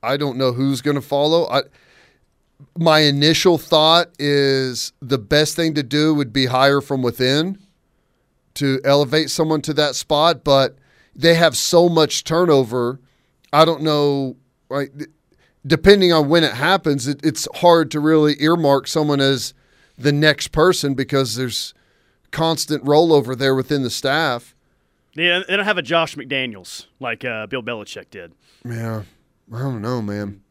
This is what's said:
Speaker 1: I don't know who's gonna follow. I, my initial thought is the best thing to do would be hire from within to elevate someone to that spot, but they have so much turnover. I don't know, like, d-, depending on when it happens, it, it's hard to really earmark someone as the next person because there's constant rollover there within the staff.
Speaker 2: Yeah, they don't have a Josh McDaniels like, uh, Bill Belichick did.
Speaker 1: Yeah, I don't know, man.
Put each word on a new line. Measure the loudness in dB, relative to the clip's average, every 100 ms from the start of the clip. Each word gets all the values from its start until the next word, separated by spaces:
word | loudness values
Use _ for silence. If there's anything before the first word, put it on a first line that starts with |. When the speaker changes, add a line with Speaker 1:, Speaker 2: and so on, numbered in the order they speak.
Speaker 1:
I | -4 -4
don't | -4 -2
know | -2
who's | 0 -2 -2
gonna | -2 -4
follow. | -2 -2 2 2 0
I, | -2 -4 _ _ _ _ _ _ _ _ _ -18 -2
my | 2 4
initial | 4 2 2 2 2 2
thought | 2 2 4 2 2 _
is | -2 0 2 0 -2 -6 -12 _
the | -6 -6
best | 0 0 0 0
thing | -2
to | -2
do | -2 0 0 0
would | -2
be | -2 0
hire | 2 2 2
from | -2 -4
within | -4 -2 0 0 -2 -8 _ _ _ _ _ _ _ _ _
to | -6 -4 -2 2
elevate | 2 2 -2 -2
someone | -2 -2 -2
to | -2
that | -2 -2 -4
spot, | -4 0 2 0 2
but | 2 2 -4 _ _ _ 0
they | 2 4
have | 2 0
so | 2 4 4
much | 4 0 -2
turnover. | -2 0 4 4 2 -2 -4 -6 _ _ _ _ _
I | 2 2
don't | 2
know, | -2 0 0 0 -4 -8 _ _ _
like, | -6 -6 -10
d-, | -18 _ _ _ _ _ -2
depending | 2 6 6 6
on | 2 4
when | 2
it | 2
happens, | -2 0 0 0 -2 -4
it, | -4
it's | -4 -4 -10 2
hard | 4 4 2
to | 0
really | 2 4 4 2
earmark | 0 2 2 2 0
someone | -2 0 0
as | 0 -2 -6 _ _ _ _ _
the | -2
next | 2 0 0 -4
person | 2 2 2 -2
because | -4 -2 -2 -2 -4
there's | -6 -8 -10 _ _ _ _ _ _
constant | -4 -2 -2 -4 -6
rollover | 2 4 6 4 2 -2
there | 0 0
within | -2 -4
the | -4
staff. | -4 -2 -2 -2 -4 -8 _ _ _ _ _ _
Speaker 2:
Yeah, | -4 -2 -2 -4
they | -6
don't |
have | -4 -4
a |
Josh | -2 -2 -2 -8
McDaniels | -8 -6 -6 -10 -16 -20 -20 _
like, | -10 -8
uh, | -8 -8 -8
Bill | -8
Belichick | -8 -12 -12 -18 -18
did. | -20 -20 _ _ _ -12
Speaker 1:
Yeah, | -10 -8 -8 -12 _ _ _ _
I | -10
don't | -8 -6
know, | -6 -6
man. | -6 -8 -10 -12 _